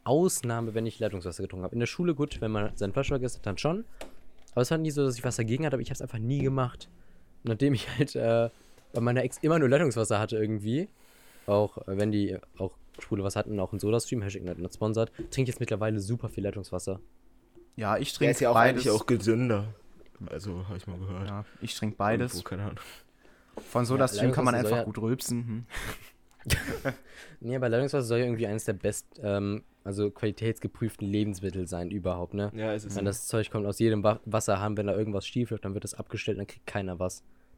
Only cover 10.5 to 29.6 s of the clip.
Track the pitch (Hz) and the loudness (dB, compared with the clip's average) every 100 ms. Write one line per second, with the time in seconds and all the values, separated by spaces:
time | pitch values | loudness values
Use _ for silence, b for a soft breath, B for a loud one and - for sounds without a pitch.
10.5 | 107 107 135 196 - b b b b - | 0 0 -2 -2 -10 b b b b 2
11.5 | 104 104 - - 98 107 104 98 95 - | 4 4 -2 -4 0 2 4 2 -2 -10
12.5 | - 95 - - - - 104 98 104 - | -6 -6 -6 -18 -18 -4 -2 0 0 0
13.5 | 104 92 101 101 113 - 123 98 98 90 | -2 -2 0 2 2 0 -2 -2 -4 -6
14.5 | 85 90 - 107 110 113 B B - 123 | -6 -8 -2 0 0 -2 B B 0 0
15.5 | - 120 101 110 107 98 120 113 - 98 | -2 -2 0 0 0 -2 -4 -4 -4 -4
16.5 | 101 92 90 - 95 - - - - _ | -4 -6 -6 -4 -6 -10 -20 -20 -20 _
17.5 | - - - 104 107 143 - 143 120 120 | -20 -16 -4 0 0 0 2 2 4 6
18.5 | 117 123 127 123 107 - 117 104 113 123 | 8 8 6 4 2 4 2 4 4 4
19.5 | 104 107 - - - - - - 78 101 | 2 0 -8 -18 -20 -20 -16 -12 -10 -8
20.5 | 87 92 90 - 90 95 92 98 101 - | -8 -8 -8 -10 -8 -8 -6 -6 -6 -10
21.5 | - 113 - 107 110 104 117 123 87 - | -10 -10 -4 -4 0 0 2 0 -4 -8
22.5 | 95 101 - - - - _ b b b | -6 -6 -8 -14 -20 -20 _ b b b
23.5 | - - 120 120 131 127 - 127 135 127 | -16 -4 0 2 4 4 4 2 4 4
24.5 | 120 110 117 110 107 110 131 - 120 120 | 4 2 2 0 -2 0 0 -2 -4 -2
25.5 | 110 117 B B B B - _ _ 123 | -6 -6 B B B B -20 _ _ -2
26.5 | - - 233 139 - B B B B 117 | 0 0 -4 -4 -6 B B B B -4
27.5 | 131 123 117 139 143 117 117 123 113 110 | 0 2 2 2 0 2 2 2 0 0
28.5 | 110 - 95 101 - - - 104 101 101 | -2 -2 -2 -2 -4 -10 -6 -2 0 0
29.5 | 107 | -2